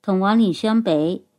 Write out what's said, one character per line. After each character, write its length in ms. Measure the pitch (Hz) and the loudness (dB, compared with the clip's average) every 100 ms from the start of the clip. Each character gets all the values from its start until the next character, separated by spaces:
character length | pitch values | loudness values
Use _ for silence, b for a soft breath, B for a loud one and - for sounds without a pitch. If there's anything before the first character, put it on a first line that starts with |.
同 160 | - 190 | -2 0
往 180 | 196 226 | 2 2
年 160 | 214 | 2
相 300 | 160 220 226 | 0 -2 0
比， 420 | 220 156 156 185 _ | 0 0 -2 -4 _